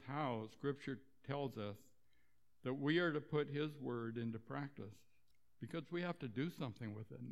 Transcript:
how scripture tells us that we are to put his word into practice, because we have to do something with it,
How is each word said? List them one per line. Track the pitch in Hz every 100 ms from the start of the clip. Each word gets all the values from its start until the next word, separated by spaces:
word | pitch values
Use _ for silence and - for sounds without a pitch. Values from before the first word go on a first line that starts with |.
| -
how | 131 127 113 110
scripture | - 139 139 - 123 - - -
tells | 143 139 110
us | 104 101 - - - - - - - -
that | 127
we | 139 143 170
are | 170
to | 151
put | 143 151 139
his | 143 151 143
word | 127 120 113 117
into | 117 113
practice, | - 139 139 - 101 - - - - - - -
because | 117 165 143
we | 170
have | 175 170
to | 127
do | 110 165
something | - 127 - 113
with | 104 107
it, | - 123